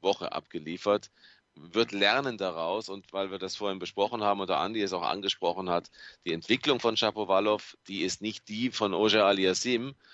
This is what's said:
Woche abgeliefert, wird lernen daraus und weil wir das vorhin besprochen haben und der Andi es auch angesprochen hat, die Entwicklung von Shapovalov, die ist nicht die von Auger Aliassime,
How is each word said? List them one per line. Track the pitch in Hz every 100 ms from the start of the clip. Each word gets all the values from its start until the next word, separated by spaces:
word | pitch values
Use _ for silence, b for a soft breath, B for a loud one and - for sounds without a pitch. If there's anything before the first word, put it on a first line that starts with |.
Woche | 92 98 90
abgeliefert, | - - 82 78 87 104 104 - b b b _ 73
wird | 82 101 117
lernen | 101 101 127 135 107
daraus | 92 82 82 101 107
und | 98 -
weil | 95 98
wir | 95
das | 92 -
vorhin | 101 95
besprochen | 90 - 104 117
haben | 104 98
und | 92
der | 78
Andi | 92 113
es | 98
auch | 90
angesprochen | - 95 95 - 87 87 92
hat, | 87 - B B B 87
die |
Entwicklung | 82 - 127 147 123
von | 117 110
Shapovalov, | 110 107 95 95 107 104 - - -
die | 98
ist | 92 -
nicht | 107 107 -
die | 107 123
von | 104 104
Auger | 90 107 110 98
Aliassime, | 98 92 90 123 117 131 - B